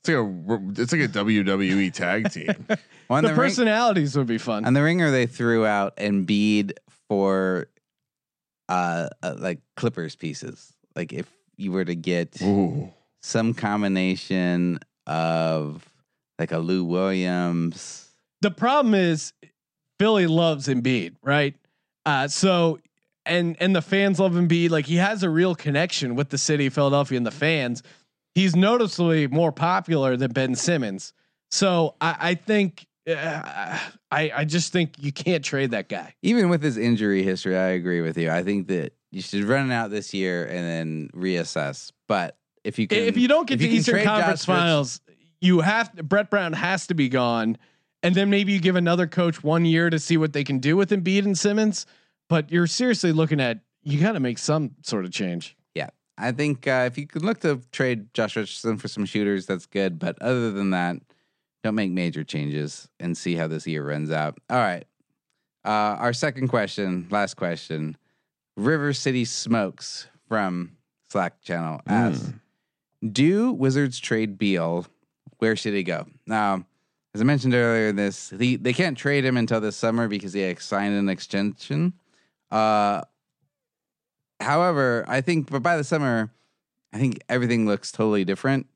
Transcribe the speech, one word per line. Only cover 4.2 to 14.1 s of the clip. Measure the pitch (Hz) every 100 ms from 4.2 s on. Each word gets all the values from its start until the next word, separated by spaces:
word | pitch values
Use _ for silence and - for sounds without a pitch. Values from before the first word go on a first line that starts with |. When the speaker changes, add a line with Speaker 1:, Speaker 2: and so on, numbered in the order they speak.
| 123
Speaker 3:
be | 113
fun. | - 107
Speaker 2:
on | 107
the | 135
Ringer, | 151 175 160
they | 131 120
threw | - 117 117
out | 110 104 98 -
Embiid | 104 101 90 104 104 104 101 - _ _ _
for, | 101 98 95 95 92 - _ _ _ _ _ _ _ _ _ -
uh, | 90 87 85 80 -
uh, | 90 58
like, | 92 82 _ -
Clippers | 117 113 80 -
pieces. | 82 73 76 - - _ _ -
Like, | 85
if | - - _ _ -
you | 98
were | 92
to | 87
get | 87 82 87 85 -
Speaker 1:
Ooh. | 95 101 90 76 95 _ _ _
Speaker 2:
some | - 113 113
combination | 117 107 104 101 95 92